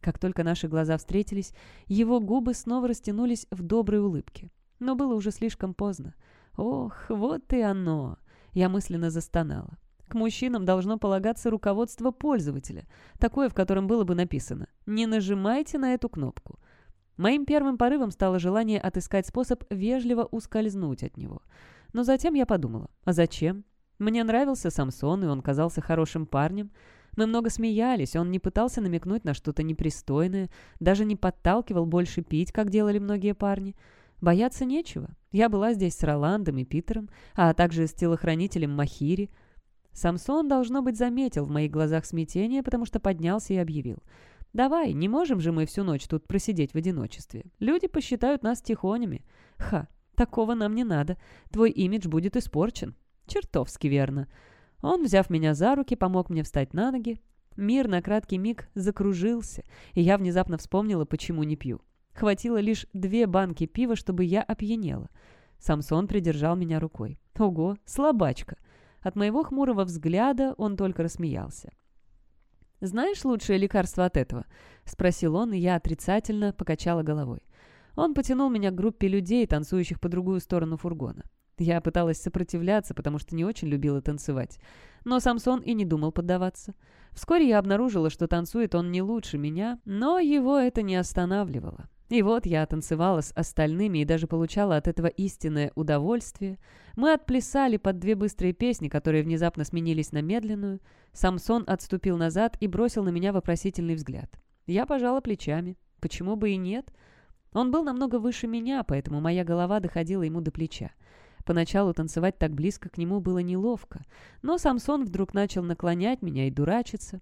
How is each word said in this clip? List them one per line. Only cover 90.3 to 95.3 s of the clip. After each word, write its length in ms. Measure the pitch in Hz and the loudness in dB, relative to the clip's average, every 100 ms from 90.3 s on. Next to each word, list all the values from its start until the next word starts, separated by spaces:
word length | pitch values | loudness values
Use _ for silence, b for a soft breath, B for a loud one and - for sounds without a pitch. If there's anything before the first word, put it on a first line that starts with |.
| 294 254 285 | 2 4 4
это 240 | 254 240 | 2 0
не 160 | 202 185 | 0 0
останавливало. 920 | 180 - 180 196 196 127 156 - - _ - | 0 0 0 0 -2 -6 -8 -12 -18 _ 0
И 120 | 233 | 2
вот 220 | 202 233 | 4 2
я 200 | 185 160 156 | 2 0 0
танцевала 560 | 156 - 160 175 175 | -2 -2 0 2 2
с 100 | 143 | -2
остальными 640 | - 165 - 156 165 214 170 | -4 -4 0 0 2 0 0
и 60 | |
даже 220 | 147 160 160 | 2 0 0
получала 500 | 165 165 202 202 156 | 0 0 0 2 2
от 120 | 175 | 0
этого 180 | 170 165 | 0 -2
истинное 680 | - 196 | 0 -4